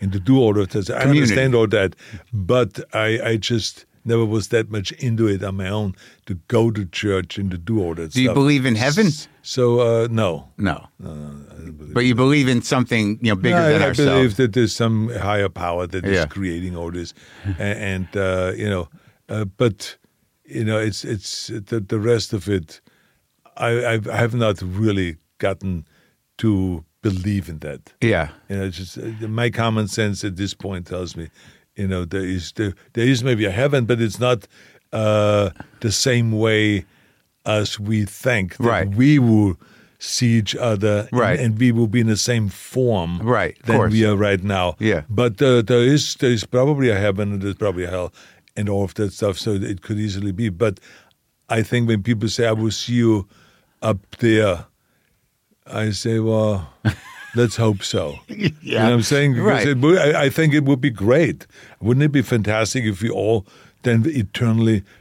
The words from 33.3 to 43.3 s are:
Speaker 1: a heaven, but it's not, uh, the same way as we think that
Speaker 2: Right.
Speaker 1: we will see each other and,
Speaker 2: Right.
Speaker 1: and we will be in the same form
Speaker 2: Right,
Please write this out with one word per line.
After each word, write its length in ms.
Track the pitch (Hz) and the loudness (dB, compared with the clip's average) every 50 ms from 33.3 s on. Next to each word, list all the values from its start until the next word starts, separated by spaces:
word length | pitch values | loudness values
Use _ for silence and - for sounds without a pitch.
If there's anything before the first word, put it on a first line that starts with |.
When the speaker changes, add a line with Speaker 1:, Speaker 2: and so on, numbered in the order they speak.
| 123 107 107 | 0 0 0
Speaker 1:
a 40 | 98 | -2
heaven, 360 | 92 110 139 147 143 131 117 | 0 0 0 2 2 0 0
but 120 | 113 123 113 | 0 0 0
it's 200 | 117 104 - - | 0 -2 -2 0
not, 260 | 123 123 127 - - - _ - - - _ _ _ _ | 0 0 0 0 -4 -8 _ -20 -20 -20 _ _ _ _
uh, 580 | - 110 107 107 107 107 104 104 104 104 101 90 - - - - _ - | -4 -2 0 2 4 4 4 4 4 2 2 0 -4 -10 -18 -20 _ -6
the 100 | - 110 | -4 -4
same 420 | - - - 135 120 120 117 110 | -2 0 0 2 2 2 2 0
way 520 | 110 107 113 110 110 107 107 107 104 92 - _ _ _ _ _ _ _ _ _ _ _ - | 0 0 2 2 2 2 2 2 0 0 -4 _ _ _ _ _ _ _ _ _ _ _ -4
as 340 | 104 107 107 104 - - 107 | -2 0 0 0 -2 -6 -6
we 240 | 101 110 110 107 101 | -4 -2 0 0 -2
think 520 | 98 - - - 131 120 190 190 165 - - | -4 -6 -4 -2 0 0 0 0 -4 -4 -2
that 60 | 117 | 0
Speaker 2:
Right. 240 | 117 110 90 78 98 98 | 0 2 0 0 0 2
Speaker 1:
we 240 | 113 131 147 151 143 | 4 6 6 6 6
will 380 | 123 117 110 107 104 98 85 - _ _ _ _ _ _ _ - | 6 6 6 6 4 2 0 -4 _ _ _ _ _ _ _ -16
see 380 | - - - - 127 117 117 113 | -10 -8 -4 0 2 2 2 2
each 160 | 101 - - | 2 0 -4
other 520 | - 123 117 107 98 110 107 104 104 107 - | -2 -2 0 0 2 2 2 0 0 -2 -2
and, 80 | 123 123 | 0 2
Speaker 2:
Right. 220 | 113 95 90 - | 2 2 2 2
Speaker 1:
and 180 | 127 113 107 110 | 0 0 2 2
we 140 | 127 123 | 2 2
will 140 | 113 117 117 | 4 2 2
be 140 | 104 104 123 | 2 2 2
in 80 | 113 113 | 2 2
the 80 | 107 | 0
same 320 | 98 - 123 120 113 107 98 | 0 0 0 0 0 -2 -4
form 680 | - - - - - 131 127 120 107 92 85 85 87 90 | -6 -10 -12 -6 -2 0 0 2 0 0 -2 -4 -4 -4
Speaker 2:
Right, 380 | 110 117 | -2 0